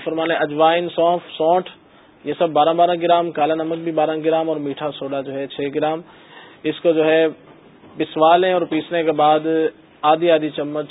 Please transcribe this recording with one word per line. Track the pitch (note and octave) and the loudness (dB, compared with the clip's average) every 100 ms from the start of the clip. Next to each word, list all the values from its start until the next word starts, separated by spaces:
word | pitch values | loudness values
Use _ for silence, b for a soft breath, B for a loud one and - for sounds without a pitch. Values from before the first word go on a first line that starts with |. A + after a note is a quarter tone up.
فرما | E3 D#3+ D#3+ | -4 -4 -2
لیں۔ | D#3+ | -2
اجوائن، | D3+ D3 D#3+ E3+ F3 | -2 2 2 2 -2
سونف، | D#3 E3 F3 E3+ - | 0 0 0 -4 -2
سونٹھ، | D#3+ F3+ F3+ - _ b b _ | 2 2 0 -10 _ b b _
یہ | C#3+ D3 | -10 -2
سب | E3+ | 0
بارہ، | D3+ D3+ | 2 2
بارہ | E3 F3 F3 | 4 2 2
گرام، | E3 E3+ E3+ | 2 2 0
کالا | D3+ D3 | -2 0
نمک | D#3+ D#3+ E3 | 0 -4 -6
بھی | E3 | -4
بارہ | D#3 D#3 D#3 | 0 0 0
گرام | D#3 D#3+ D#3+ | 0 0 0
اور | D#3 | -4
میٹھا | C#3+ C3+ D3+ C#3 | -6 -6 -8 -8
سوڈا | C#3 C#3 | -8 -8
جو | C3+ | -8
ہے | C3+ C#3 | -8 -10
چھ | - C#3+ | -8 -6
گرام، | C#3+ D3+ D#3+ F3 B B B B B | -2 -2 -4 -8 B B B B B
اس | D#3 D#3 | -8 -2
کو | F3 | 0
جو | D#3+ | 2
ہے | D#3 D#3+ D#3+ - - - - - - - | 4 4 2 -2 -14 -20 -20 -20 -16 -8
پسوا | E3+ - D#3 F3 | -6 2 4 4
لیں | F#3 | 4
اور | F3+ | 0
پیسنے | E3 D#3+ D#3 F3 | 0 -2 -2 -2
کے | D#3+ | 0
بعد | D3+ D3+ D#3 D#3 D#3+ D#3+ - _ _ | 2 2 2 0 0 -2 -4 _ _
آدھی | D3+ D#3+ E3+ | 0 2 4
آدھی | D#3+ D3+ | 2 0
چمچ | D3+ D3 D3+ D3 | -6 -6 -8 -10